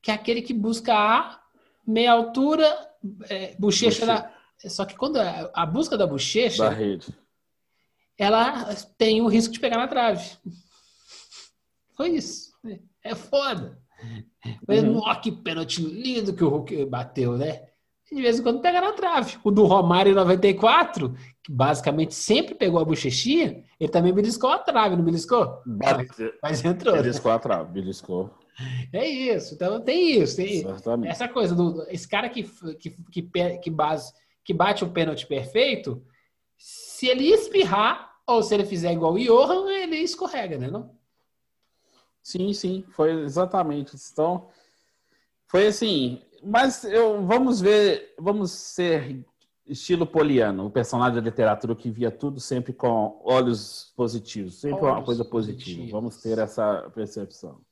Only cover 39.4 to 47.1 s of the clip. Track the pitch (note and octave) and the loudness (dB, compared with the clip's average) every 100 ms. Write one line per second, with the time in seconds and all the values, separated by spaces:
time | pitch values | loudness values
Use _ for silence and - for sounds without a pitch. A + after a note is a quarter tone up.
39.4 | C4+ F#4 G4 G4 F4+ D#4 E4+ F4 F4+ D4+ | 6 2 0 -4 -4 -4 -4 -4 -6 -6
40.4 | G3 D3 B2+ C3 B2 _ _ _ _ _ | -6 -6 -8 -10 -12 _ _ _ _ _
41.4 | _ _ _ _ _ _ _ _ - F3+ | _ _ _ _ _ _ _ _ -12 -4
42.4 | F#3+ G3+ F#3 F#3+ F#3 - D#3 E3 C#3+ C#3+ | -2 -2 -4 -4 -8 0 2 2 -2 -2
43.4 | F3+ F#3+ D#3+ D3 C#3 C3+ - - D#3+ F3+ | 0 0 0 -4 -8 -14 -14 -2 0 0
44.4 | - _ _ _ _ _ _ _ _ _ | -8 _ _ _ _ _ _ _ _ _
45.4 | _ F3+ G#3 G#3 A3+ E3 B2+ B2+ _ _ | _ 4 4 2 0 0 -2 -4 _ _
46.4 | G3 A3+ C4+ - A3+ A3 A3+ | 0 2 2 0 0 2 4